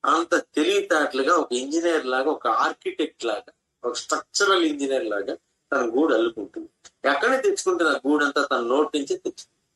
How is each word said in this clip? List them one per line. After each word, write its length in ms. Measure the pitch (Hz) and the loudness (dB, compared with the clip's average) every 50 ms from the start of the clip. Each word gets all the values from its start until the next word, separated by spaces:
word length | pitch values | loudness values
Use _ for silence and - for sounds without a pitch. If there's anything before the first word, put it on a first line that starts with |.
| - | 2
అంత 300 | 131 147 160 170 - 175 151 - _ _ | 2 2 2 2 0 0 -2 -2 _ _
తెలివితేటలుగా 760 | 147 156 175 202 202 196 - 170 156 143 135 - 131 135 151 175 | 0 2 2 2 0 0 2 0 0 0 0 -2 0 2 2 2
ఒక 160 | 165 143 - | 2 2 0
ఇంజనీర్ 540 | - 123 131 139 151 170 165 175 165 151 127 | -4 -4 -4 -2 -2 0 0 2 0 0 0
లాగా, 220 | 127 127 131 135 156 | 0 -2 0 0 0
ఒక 160 | 143 - - 120 110 113 139 | -2 0 0 0 2 2 0
ఆర్కిటెక్ట్ 600 | 160 165 _ _ 190 180 - 156 - _ _ 113 | 0 -2 _ _ -8 -4 -4 -4 -4 _ _ -4
లాగా, 280 | 117 107 101 - - _ _ _ _ _ _ - | -4 -4 -4 -8 -16 _ _ _ _ _ _ -8
ఒక 100 | 120 117 | -6 -6
స్ట్రక్చరల్ 680 | - - - 156 - - _ - - 202 196 190 180 170 | -6 -4 -4 -4 -4 -6 _ -2 0 2 4 4 2 2
ఇంజనీర్ 420 | 156 147 143 139 135 135 127 113 | 0 0 -2 -2 -2 -2 -2 -2
లాగా 280 | 107 104 101 98 - 151 - _ _ _ _ _ _ | -2 -4 -4 -4 -6 -8 -10 _ _ _ _ _ _
తన 80 | 143 139 123 113 110 | -2 -2 0 0 2
గూడు 160 | 135 160 156 123 | 2 2 4 4
అల్లుకుంటుంది. 540 | 110 117 117 - 113 98 - - 339 320 - _ _ _ - _ _ - 139 | 2 2 0 -2 -6 -12 -10 -10 -14 -14 -14 _ _ _ -20 _ _ -2 0
ఎక్కడి 220 | 139 - 214 247 | 0 2 2 2
నుంచి 120 | 269 262 | 2 2
తెచ్చుకుంటుంది 480 | - 202 - - - 185 180 170 170 156 | 2 0 0 2 -2 -2 0 2 0 0
ఆ 80 | 139 135 - | 0 0 0
గూడంతా? 360 | 139 151 147 147 139 135 151 139 | 0 2 2 2 0 0 0 0
తన 160 | - 135 123 | 0 -2 -2
నోటి 320 | 120 117 127 147 151 147 - 151 | 0 0 2 2 2 2 0 -4
నుంచే 180 | 139 - 185 | -2 -2 -6
తెచ్చుకుంటుంది. 480 | - _ - - - - _ _ _ _ _ _ | -6 _ -10 -10 -10 -20 _ _ _ _ _ _